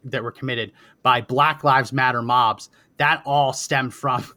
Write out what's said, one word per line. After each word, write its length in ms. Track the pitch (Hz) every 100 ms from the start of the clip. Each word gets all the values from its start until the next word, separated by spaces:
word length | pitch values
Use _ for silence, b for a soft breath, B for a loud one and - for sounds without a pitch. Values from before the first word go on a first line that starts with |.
that 180 | 131 123
were 80 | 117
committed 400 | - 131 120 107 b b b
by 180 | 127 123
Black 420 | 110 127 147 151
Lives 300 | 143 131 127
Matter 300 | 135 127 123
mobs, 480 | 117 123 117 107 - b b -
that 260 | 147 156
all 280 | - 143 139
stemmed 420 | 127 - 139 127
from 300 | - 143 123 -